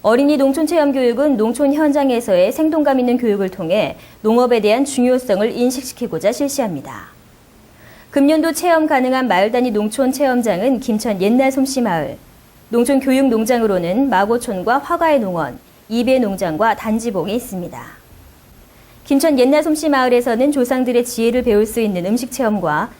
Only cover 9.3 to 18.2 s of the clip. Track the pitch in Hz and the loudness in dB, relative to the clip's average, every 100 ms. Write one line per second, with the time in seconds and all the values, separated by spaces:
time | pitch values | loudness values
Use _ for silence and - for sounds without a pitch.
9.3 | 185 208 247 247 208 214 214 262 262 277 | 2 2 0 0 0 -2 0 -2 0 0
10.3 | 247 226 175 240 254 - 214 233 196 190 | 0 0 0 0 -2 -2 -2 -2 0 2
11.3 | 247 262 269 262 262 226 165 135 117 - | 2 2 0 -2 0 -2 -2 -4 -10 -20
12.3 | - - - - 233 240 269 269 262 269 | -20 -20 -20 -4 0 2 2 2 2 2
13.3 | 220 226 240 220 185 170 202 277 185 202 | 0 0 0 2 0 0 0 0 2 0
14.3 | 240 240 190 180 262 - 339 330 285 196 | -2 -2 -4 -2 -2 -2 -2 2 2 0
15.3 | 170 139 - _ _ - 226 240 262 214 | -4 -6 -8 _ _ -6 -2 0 2 0
16.3 | 185 185 156 226 202 220 220 233 190 165 | -2 -4 0 0 -2 -2 -4 -2 -4 -4
17.3 | 233 240 185 175 123 - - _ - | -6 -6 -10 -10 -12 -18 -20 _ -20